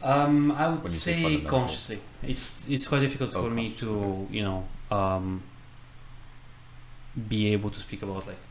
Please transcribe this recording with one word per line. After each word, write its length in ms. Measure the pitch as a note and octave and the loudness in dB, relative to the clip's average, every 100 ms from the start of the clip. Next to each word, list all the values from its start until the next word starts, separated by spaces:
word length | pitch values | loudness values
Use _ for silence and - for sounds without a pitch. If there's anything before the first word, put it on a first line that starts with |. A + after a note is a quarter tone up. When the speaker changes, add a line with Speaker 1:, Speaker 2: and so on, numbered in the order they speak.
Speaker 1:
Um, 480 | C3+ C#3+ D3 D3 D3 | 4 6 6 6 6
I 160 | D3 E3 | 4 2
would 140 | E3 | 2
Speaker 2:
When 100 | F3 | 0
you 60 | E3 | 0
say 140 | F3 | 2
Speaker 1:
say 80 | E3+ | 2
Speaker 2:
fundamental. 280 | D#3+ D3 - C3 | 4 2 4 4
Speaker 1:
consciously. 420 | A#2+ - - G#2 - - | 4 -2 -4 -8 -10 -6
It's, 460 | C3 B2+ - - - | -2 -2 -2 -6 -2
it's 180 | C3+ - | -2 2
quite 140 | C#3 | 2
difficult 340 | C3+ - B2 | 2 2 -2
Speaker 2:
Oh, 80 | F2+ | 0
Speaker 1:
for 60 | A#2 | 0
me 140 | A#2 A2+ | 0 -2
Speaker 2:
conscious, 120 | - | -4
Speaker 1:
to, 100 | A2+ | -2
Speaker 2:
okay. 440 | G#2 G2+ F#2+ G2 - | 0 0 -2 -2 -2
Speaker 1:
you 60 | |
know, 260 | G2 F#2+ F#2 - - | 0 0 -4 -8 0
um, 520 | G2+ F#2+ F#2+ F#2+ F#2 - - - - - - - - - - - - - - - - - - G#2+ | 2 4 2 0 -4 -6 -16 -18 -18 -18 -16 -14 -14 -14 -14 -16 -16 -16 -16 -16 -14 -10 -8 0
be 240 | G#2+ G#2 | 4 4
able 180 | G#2 G#2 | 4 2
to 80 | - | -6
speak 220 | - G2+ | -8 -8
about, 240 | G2 F#2+ G2 | -6 -6 -8
like, 140 | F#2+ - | -12 -12